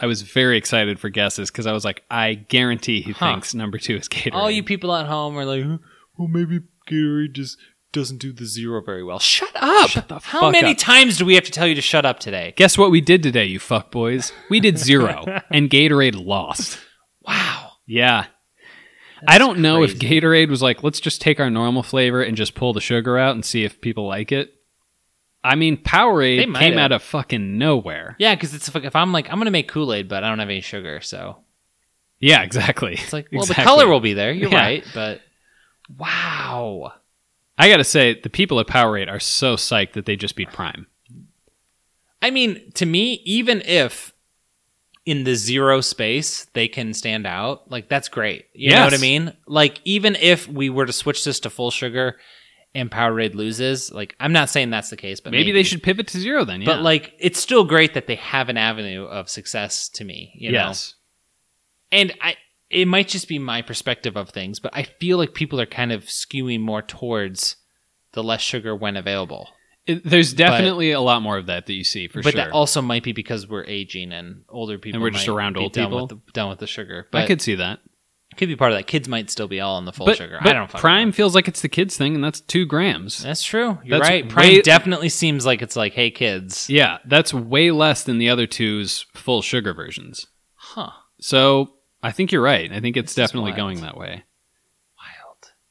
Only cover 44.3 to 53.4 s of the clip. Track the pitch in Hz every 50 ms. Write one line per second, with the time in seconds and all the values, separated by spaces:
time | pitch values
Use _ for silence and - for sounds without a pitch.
44.3 | _ _ _ _ _ _ _ _ _ _ _ _ _ _ _ 165 151 139 127 127
45.3 | 123 110 101 117 127 135 135 135 135 131 127 - - - 110 110 120 147 156 -
46.3 | - - - - - 120 113 113 - 135 117 110 107 - - 113 110 110 101 92
47.3 | 87 92 107 131 139 - _ - 127 120 101 - 139 139 - - - 127 107 104
48.3 | 85 - - _ _ - 135 139 170 240 - - 139 135 131 131 139 151 165 160
49.3 | - _ _ - 147 151 147 143 147 - - 190 202 208 202 214 196 - 156 175
50.3 | 175 175 - 131 147 135 139 131 127 135 131 123 - - - 147 139 - - 147
51.3 | 131 - - 110 - - 123 120 - - 131 120 117 127 131 127 - - _ -
52.3 | - - _ _ _ _ _ _ - 135 123 110 - 113 117 117 113 113 113 104
53.3 | 98 104